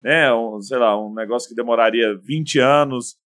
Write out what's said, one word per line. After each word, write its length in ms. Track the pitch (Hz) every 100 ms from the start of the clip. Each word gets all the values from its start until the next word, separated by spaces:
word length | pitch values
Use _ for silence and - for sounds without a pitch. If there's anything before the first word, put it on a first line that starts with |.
né, 320 | 120 160 143
um, 280 | 117 113 107
sei 180 | 98 127
lá, 180 | 117 104
um 160 | 107
negócio 360 | 110 107 120 -
que 60 | 117
demoraria 600 | 117 113 113 113 110 104
vinte 360 | 95 156 156 147
anos 560 | 127 147 143 127 117 -